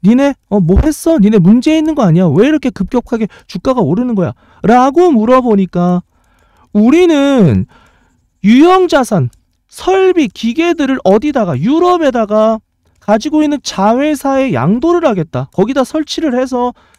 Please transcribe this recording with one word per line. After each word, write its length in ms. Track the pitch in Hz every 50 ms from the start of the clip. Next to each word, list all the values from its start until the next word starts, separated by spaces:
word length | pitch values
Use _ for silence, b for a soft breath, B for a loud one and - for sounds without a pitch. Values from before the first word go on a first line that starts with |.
| -
니네, 320 | 190 240 254 285 285 262 - _ -
어, 100 | - 208
뭐 200 | 175 156 190 196 -
했어? 340 | 311 294 - - 330 330 294
니네 220 | 190 208 220 208
문제 380 | 160 185 220 254 240 311 311 320
있는 180 | 302 320 311
거 80 | 294 233
아니야? 240 | 175 156 180 185 170
왜 200 | 127 170 226 285
이렇게 220 | 311 294 - 254
급격하게 580 | 190 - 190 - - 240 233 - 247 226 220 185 b b b b
주가가 340 | - 185 - 269 254 254
오르는 340 | 190 131 170 214 247 247 233
거야? 180 | 196 175 - - b b b b b
라고 480 | b 196 233 247 254 277 269 330 359 359
물어보니까 920 | 285 220 214 247 254 262 247 240 214 196 190 175 - 175 175 180 180 180 - _ _ _ _ _ _ _ _ _ _ _ _ _ -
우리는 920 | 208 214 240 285 349 370 339 320 277 277 277 277 254 196 143 107 92 - - b b b b b b b b b b b b _ _ -
유형자산, 840 | 202 233 262 311 349 370 381 370 339 330 285 254 - 214 170 127 120 - _ _ _ _ _ _ _
설비, 580 | - - - 349 381 381 381 370 359 349 285 208
기계들을 720 | - - - 233 233 311 330 349 339 330 285 262 - - -
어디다가, 520 | 185 196 220 254 294 - 254 214 175 143 123
유럽에다가 1000 | 151 233 294 330 359 359 359 339 320 269 240 240 220 196 208 214 220 220 220 220 - _ _ _ _ _ _ _
가지고 440 | _ - 208 226 - 302 311 302 302
있는 160 | 294 294 269 -
자회사에 880 | - - - 190 208 233 254 285 302 302 262 - 269 269 269 269 262 175
양도를 520 | 117 120 160 208 247 277 330 349 349 330 285
하겠다. 420 | 214 185 156 - - 127 135 - _
거기다 300 | - 190 220 269 285 254
설치를 560 | - - 311 294 - - - 320 302 240 247
해서 340 | 254 254 262 240 247 247 240 b b b b